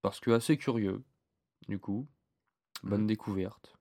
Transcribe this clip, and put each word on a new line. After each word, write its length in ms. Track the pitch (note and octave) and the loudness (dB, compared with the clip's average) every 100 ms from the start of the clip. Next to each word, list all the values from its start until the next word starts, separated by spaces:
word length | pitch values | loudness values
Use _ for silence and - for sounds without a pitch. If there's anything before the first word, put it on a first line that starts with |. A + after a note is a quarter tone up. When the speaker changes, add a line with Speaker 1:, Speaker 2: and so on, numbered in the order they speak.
Speaker 1:
Parce 180 | G2+ - | -2 0
que 100 | - | 4
assez 260 | A#2 - D3+ | 4 6 2
curieux, 460 | - A#2 G2+ G2 - _ _ _ _ _ - | 2 0 0 -2 -8 _ _ _ _ _ -8
du 100 | G2+ | -6
coup. 280 | - G2+ D3 _ _ _ _ _ _ - | -4 -4 -6 _ _ _ _ _ _ -12
Bonne 200 | G2 G#2 | -2 0
Speaker 2:
Mhm. 40 | G#2+ | 2
Speaker 1:
découverte. 680 | G#2+ - F#2+ F#2+ - - _ | 0 -2 -2 -4 -8 -20 _